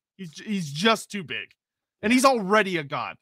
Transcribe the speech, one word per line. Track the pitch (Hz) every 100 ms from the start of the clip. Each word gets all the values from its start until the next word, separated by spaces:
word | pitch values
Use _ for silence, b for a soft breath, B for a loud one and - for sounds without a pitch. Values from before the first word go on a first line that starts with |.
| _ -
He's | 180
j-, | 185 220
he's | 202 156
just | 143 226 220 -
too | 202
big. | 135 110 - _ _ _ _ _
And | 208
he's | 254 262
already | 247 185 214 196 170
a |
god. | 143 139 - -